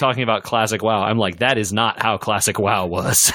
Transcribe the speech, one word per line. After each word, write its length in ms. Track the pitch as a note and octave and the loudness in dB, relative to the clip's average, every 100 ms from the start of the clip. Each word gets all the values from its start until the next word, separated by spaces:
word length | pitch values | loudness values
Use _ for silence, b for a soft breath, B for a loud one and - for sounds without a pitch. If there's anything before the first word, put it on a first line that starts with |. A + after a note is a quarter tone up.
| C3+ | 0
talking 140 | B2 | 0
about 220 | A#2+ G#2+ | 0 -2
classic 380 | - A#2 A2 G#2+ | 0 -2 0 0
WoW. 200 | A2 G#2+ | 0 0
I'm 160 | G2+ A2+ | 2 0
like, 200 | G2 E2+ | 0 0
that 180 | B2 B2+ | 0 0
is 140 | G2+ | 0
not 280 | G#2 A2+ - | 0 0 0
how 140 | A2 G2+ | 0 -2
classic 420 | - G#2 - G2+ | 0 -2 0 0
WoW 280 | G2+ G#2 F#2 | 0 0 0
was. 440 | F2 F#2 B2 - | -2 0 2 2